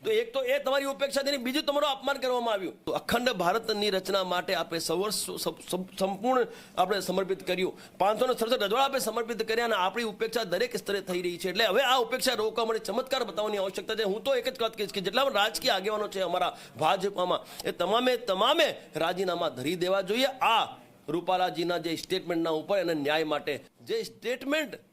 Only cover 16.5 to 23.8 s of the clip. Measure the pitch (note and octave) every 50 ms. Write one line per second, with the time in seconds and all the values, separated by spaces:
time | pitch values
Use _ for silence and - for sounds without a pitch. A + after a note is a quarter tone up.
16.5 | - - - - - - D3+ D#3 F#3 F#3+ F3 G3+ G3 - F3+ F3+ E3+ D3+ - -
17.5 | - - - - - - F3 F3 G#3 A#3 B3 B3+ B3 A#3 - - F#3+ F#3 G#3 B3
18.5 | D4+ E4+ D#4 A#3+ D#3+ - - - - D3+ D#3+ E3 F3+ F3 G3 F#3 E3+ - F3 D#3
19.5 | C3 A#2+ B2+ D3 F3+ F3 E3+ F3+ F#3+ G3 G3 F3+ G#3 A#3+ C4 C#4 C4+ C4 - G3+
20.5 | A3+ G#3+ D#3+ - - - - - - - - - D3+ E3+ E3+ F3+ F#3 F3+ F3+ F3+
21.5 | D#3+ D#3 E3+ E3+ F3 E3+ D#3+ E3+ E3 D3+ - - F#3+ F#3 D#3+ E3 F3 E3 E3 E3
22.5 | D#3+ D#3 D#3 D#3+ G3+ G3 F3 F3 E3 D3+ C#3 C#3+ D3+ D#3+ D#3+ D#3 D3+ C#3+ - -
23.5 | C#3+ A#2+ - - _ _